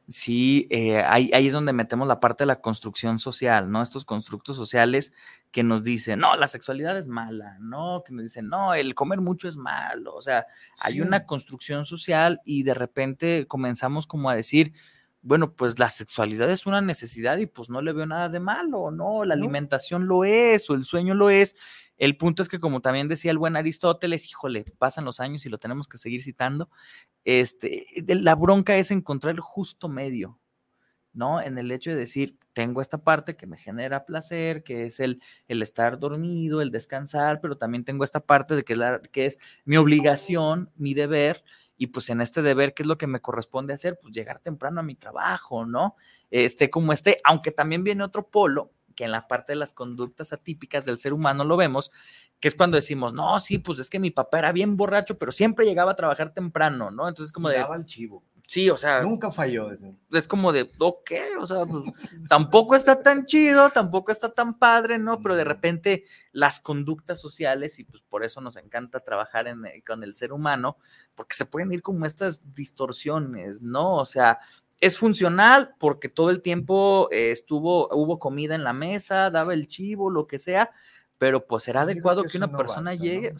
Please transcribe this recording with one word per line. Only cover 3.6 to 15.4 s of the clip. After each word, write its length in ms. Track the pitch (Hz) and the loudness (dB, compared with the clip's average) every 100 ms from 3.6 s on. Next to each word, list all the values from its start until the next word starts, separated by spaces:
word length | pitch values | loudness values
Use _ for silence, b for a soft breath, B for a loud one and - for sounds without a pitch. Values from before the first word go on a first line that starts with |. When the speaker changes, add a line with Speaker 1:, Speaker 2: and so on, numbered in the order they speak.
| 95 | 2
Speaker 1:
¿no? 120 | 107 | -2
Estos 220 | 120 135 | -4 -8
constructos 500 | - 107 - 104 - 135 | -8 -8 -8 -12 -12 -8
sociales 580 | 107 123 117 131 - _ B B B | 0 2 4 2 -2 _ B B B
que 120 | 123 | 0
nos 220 | 117 110 | 0 0
dicen, 340 | 113 117 113 104 | -2 -4 -4 0
"No, 160 | 165 139 | 2 2
la 100 | 143 | 0
sexualidad 500 | 123 - 135 160 190 | -4 -8 -6 -6 -6
es 100 | 147 | -8
mala", 480 | 117 113 110 104 95 | -10 -10 -12 -14 -16
¿no? 420 | 113 139 175 180 175 | -14 -10 -8 -8 -10
Que 60 | |
nos 120 | 123 | -14
dicen, 240 | 113 117 107 | -14 -12 -8
"No, 260 | 185 190 | -2 0
el 200 | 165 135 | 0 -2
comer 260 | 123 147 190 | -2 -2 -2
mucho 260 | 180 180 180 | -2 -4 -8
es 80 | 151 | -10
malo". 580 | 143 151 - 120 - | -8 -6 -8 -10 -12
O 60 | 73 | -10
sea, 260 | 139 120 - b b b | -2 -2 -2 b b b
hay 160 | - 139 | -6 -2
Speaker 2:
Sí. 40 | |
Speaker 1:
una 240 | 180 196 | 0 0
construcción 600 | - 139 - 131 - 143 147 | -2 -10 -10 -14 -10 -8 -8
social 540 | 170 - 160 170 165 | -8 0 2 2 2
y 180 | - 143 | -4 -2
de 120 | 131 | 0
repente 720 | 123 123 - 135 131 165 165 135 | 0 -2 -4 -4 -2 -2 -2 -2
comenzamos 600 | 131 127 120 131 151 - | -4 -4 -4 -4 -4 -6
como 220 | 151 135 | -4 -2
a 80 | 117 | 0
decir, 380 | - 147 156 - b b b b | 2 4 4 0 b b b b
"Bueno, 300 | 123 156 | 2 2